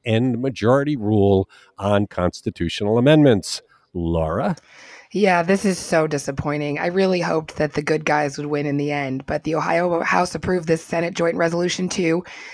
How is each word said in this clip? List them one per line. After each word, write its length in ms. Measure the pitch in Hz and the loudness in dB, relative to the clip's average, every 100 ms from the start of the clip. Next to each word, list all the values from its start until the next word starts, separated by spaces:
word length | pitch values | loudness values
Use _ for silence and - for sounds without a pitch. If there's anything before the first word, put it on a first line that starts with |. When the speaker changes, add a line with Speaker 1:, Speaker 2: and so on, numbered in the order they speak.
| 120 | 0
Speaker 1:
end 360 | 110 127 117 | 2 2 0
majority 560 | 131 110 110 135 143 147 | -4 0 2 2 2 -2
rule 500 | 104 107 98 98 95 - _ - | 0 4 6 4 2 -6 _ -6
on 300 | 98 101 101 | 0 2 2
constitutional 920 | - 90 - - - 85 - 101 113 | 0 -2 -2 -8 -4 -4 -2 0 2
amendments? 640 | 131 156 143 104 - - - _ _ | 6 6 6 4 0 -10 -12 _ _
Laura? 640 | 90 85 82 80 87 190 175 _ - - - - | -4 -2 0 0 0 -2 -4 _ -20 -20 -20 -10
Speaker 2:
Yeah, 300 | 185 196 175 | 0 2 2
this 200 | 170 196 | 2 0
is 160 | 196 180 | 0 -2
so 280 | - 165 156 | 0 0 2
disappointing. 680 | 147 - 139 151 147 147 147 | -2 -4 -6 -4 -4 -4 -4
I 100 | 175 | -2
really 340 | 180 190 180 | 0 2 0
hoped 340 | 170 160 160 - | 0 -2 -4 -4
that 180 | 151 151 | -2 -2
the 60 | |
good 220 | 147 156 | -2 -2
guys 340 | 156 151 147 143 | 0 0 0 -4
would 100 | 147 | -4
win 180 | 147 147 | -4 -2
in 100 | 143 | -2
the 160 | 147 | -2
end, 340 | 143 139 131 139 | -4 -4 -6 -6
but 200 | 151 160 | -6 -2
the 100 | 156 | -2
Ohio 460 | 156 170 180 170 | 0 0 0 0
House 340 | - 180 180 165 | 0 0 0 -2
approved 320 | 190 185 160 | -2 -2 0
this 160 | 165 | -2
Senate 300 | - 170 170 | -2 -4 -4
Joint 240 | 185 170 175 | -2 -2 0
Resolution 500 | 165 170 175 - 180 | 0 0 -2 -2 -4
two 380 | - 170 165 - - - | -2 0 0 -4 -14 -20